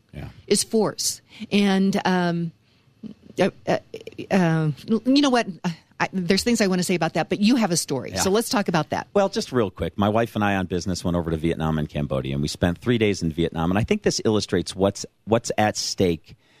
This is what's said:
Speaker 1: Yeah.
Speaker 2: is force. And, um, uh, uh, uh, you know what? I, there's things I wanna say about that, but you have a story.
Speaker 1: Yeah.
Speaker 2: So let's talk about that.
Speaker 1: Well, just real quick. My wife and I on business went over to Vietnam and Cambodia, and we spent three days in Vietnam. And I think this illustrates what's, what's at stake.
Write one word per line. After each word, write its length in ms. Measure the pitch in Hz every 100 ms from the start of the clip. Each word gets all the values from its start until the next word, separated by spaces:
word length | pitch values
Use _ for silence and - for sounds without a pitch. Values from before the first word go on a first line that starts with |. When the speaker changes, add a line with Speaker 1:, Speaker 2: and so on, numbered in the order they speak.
| _
Speaker 1:
Yeah. 160 | - - - -
Speaker 2:
is 160 | 208
force. 580 | - 220 190 - - - - - 214
And, 500 | 202 202 190 196 202
um, 480 | - 185 175 170 170 - _ _ _ _ - - - -
uh, 100 | 190 - -
uh, 120 | - - - - - -
uh, 400 | 190 170 160 156 139 -
you 360 | 220 233 277
know 80 | 285
what? 160 | 240 220 165 180 160 _ -
I, 80 | 170
there's 300 | 190 175 196
things 180 | - 233
I 60 | 196
wanna 160 | 185
say 140 | 180 180
about 180 | 165
that, 140 | 170 156
but 120 | 175
you 160 | 208 254
have 140 | 208
a 60 | 170
story. 340 | - 135 107
Speaker 1:
Yeah. 100 | 98
Speaker 2:
So 100 | 190
let's 180 | 202 233
talk 200 | 240 196
about 220 | 170 151
that. 160 | 92 -
Speaker 1:
Well, 140 | 202 196
just 240 | - -
real 180 | 127 104
quick. 260 | - 85 -
My 120 | 101
wife 260 | 107 117
and 100 | 110
I 120 | 104 98
on 100 | 92
business 380 | 90 82 85
went 120 | 90 87
over 140 | 82
to 60 | 80
Vietnam 420 | 82 - 80 78
and 100 | 73
Cambodia, 460 | 73 71 65 65
and 80 | 69
we 60 | 73
spent 300 | - 90 85
three 200 | 117 120
days 240 | 107 95
in 80 | 85
Vietnam. 380 | 80 82 80 82
And 80 | 95
I 60 |
think 180 | 120 -
this 180 | - -
illustrates 500 | 113 107 - 95 87 -
what's, 300 | 98 - - _
what's 260 | - 113 - -
at 200 | 107 -
stake. 600 | - - 95 82 - - _ _